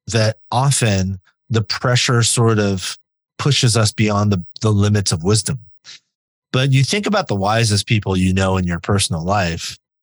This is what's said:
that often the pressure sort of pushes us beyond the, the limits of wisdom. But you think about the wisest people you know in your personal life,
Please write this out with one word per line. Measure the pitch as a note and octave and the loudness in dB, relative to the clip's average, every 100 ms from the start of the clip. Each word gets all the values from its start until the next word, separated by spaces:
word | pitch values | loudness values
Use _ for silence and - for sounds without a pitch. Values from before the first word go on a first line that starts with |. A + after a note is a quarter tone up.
| - | -4
that | A2 G#2+ - _ | -2 0 -4 _
often | A#2 C#3 - A2+ G2 F#2+ F#2+ - _ - | 0 0 2 0 0 -2 -6 -12 _ -4
the | A2 | -2
pressure | G#2 - B2+ B2+ - A#2 | -2 -2 0 0 2 2
sort | A2+ - A2+ G#2+ | 2 2 2 2
of | G2+ F#2+ - - _ _ _ - | 0 -2 -6 -12 _ _ _ -4
pushes | D3+ C3 A#2+ A2+ | -2 2 2 2
us | G#2 | 0
beyond | - G#2+ G2+ G#2 | 0 0 2 0
the, | F#2+ - - | 0 -4 -4
the | A2 | 0
limits | G#2 G#2 G#2 G2 | 2 2 2 0
of | E2+ | -2
wisdom. | F2 - - C3 - _ - - _ _ _ _ _ | 0 0 -2 -8 -12 _ -20 -20 _ _ _ _ _
But | B2+ C#3 | -2 2
you | C3+ | 2
think | C3+ G#3 G#3+ | 2 -2 -2
about | G3+ - | -2 -2
the | G2+ | -2
wisest | G2 A2+ A2+ G2+ - | 0 0 2 0 0
people | A2 G2 F#2+ | -2 0 0
you | F#2 | 2
know | F#2 F#2+ F#2+ | 2 2 0
in | F2+ | -2
your | E2+ | -4
personal | - G2 - E2 | -2 -2 0 -4
life, | E2+ G2+ F2 E2+ - - _ _ | -2 -2 -2 -4 -10 -14 _ _